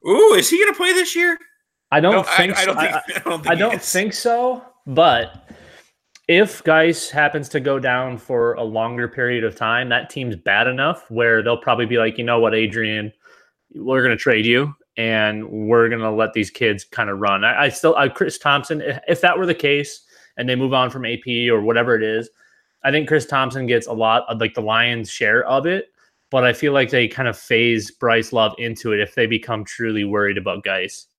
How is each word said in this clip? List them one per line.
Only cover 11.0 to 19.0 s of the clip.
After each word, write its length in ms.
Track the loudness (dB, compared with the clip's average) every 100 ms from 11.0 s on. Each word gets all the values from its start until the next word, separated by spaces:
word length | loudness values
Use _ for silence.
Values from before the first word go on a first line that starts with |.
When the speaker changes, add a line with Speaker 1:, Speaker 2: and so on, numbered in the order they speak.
| -8
Speaker 2:
where 320 | 0 2 2
they'll 120 | 2 -2
probably 300 | 0 -2 0
be 140 | 0
like, 180 | 0 -2
"You 60 |
know 160 | -2 2
what, 160 | 2 2
Adrian, 580 | 0 -2 -4 -4 -8 _ _ _ _ _ _ -12
we're 260 | -2 0
gonna 160 | 2 2
trade 300 | 2 2 4
you, 280 | 2 0 -8 _ -6
and 500 | -2 0 0 -2 -10
we're 400 | -8 2 4 4
gonna 240 | 0 -2
let 220 | 0 0
these 160 | -2 -4
kids 340 | -2 -2 -2
kinda 300 | -6 -6 -4
run." 300 | -2 -2 0
I, 220 | 0 2 0
I 40 |
still, 260 | 2 2 2
I, 140 | 0
Chris 300 | 0 -4 -2
Thompson, 420 | 0 0 0 -6
if, 160 | -6 -6